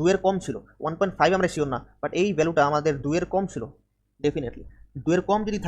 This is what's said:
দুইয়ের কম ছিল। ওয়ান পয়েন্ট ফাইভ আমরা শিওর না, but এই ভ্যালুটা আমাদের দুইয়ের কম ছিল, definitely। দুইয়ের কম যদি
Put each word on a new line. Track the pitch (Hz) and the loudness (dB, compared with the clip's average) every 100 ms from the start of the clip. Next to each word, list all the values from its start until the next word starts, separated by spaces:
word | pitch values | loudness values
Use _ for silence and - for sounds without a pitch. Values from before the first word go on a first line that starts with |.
দুইয়ের | 170 190 190 | 2 2 2
কম | 196 | 0
ছিল। | - 110 - - | -2 -8 -12 -10
ওয়ান | 156 160 | -6 -2
পয়েন্ট | 196 185 | -2 2
ফাইভ | 160 190 | 4 4
আমরা | 180 | 0
শিওর | 160 143 | 0 -2
না, | 120 - _ | -4 -8 _
but | 147 - | -4 0
এই | 208 156 | 0 2
ভ্যালুটা | 160 160 143 | 2 4 4
আমাদের | 151 156 139 | 2 0 -2
দুইয়ের | 143 165 175 | 0 -2 0
কম | 185 196 | -2 -2
ছিল, | - 113 - _ _ _ _ | -4 -10 -14 _ _ _ _
definitely। | 147 156 123 - - - - 135 | -2 -2 -4 -10 -16 -20 -18 -6
দুইয়ের | 156 180 180 | 0 2 2
কম | 208 214 | 0 0
যদি | 208 | -2